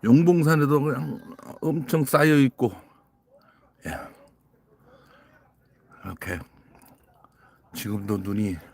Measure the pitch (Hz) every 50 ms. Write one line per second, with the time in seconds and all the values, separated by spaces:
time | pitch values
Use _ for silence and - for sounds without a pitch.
0 | - 110 120 147 170 170 175 170 156 151 165 156 147 139 147 151 139 151 139 127
1 | 156 147 - - - - - - - - - - - 160 151 165 143 - - 160
2 | 147 - - 147 147 156 156 147 139 127 - _ 127 113 - - - _ _ _
3 | _ _ _ _ _ _ _ _ _ _ _ _ _ _ _ _ _ - - -
4 | - - - _ - _ _ _ _ _ _ _ _ _ _ _ _ _ _ _
5 | _ _ _ _ _ _ _ _ _ _ _ _ _ _ _ _ _ _ _ -
6 | - 95 90 - - 95 90 85 80 _ _ _ _ _ _ - _ - - _
7 | _ _ _ _ _ _ _ _ _ _ _ _ _ _ - - - 104 104 104
8 | 98 101 107 98 92 101 101 107 107 101 90 82 - -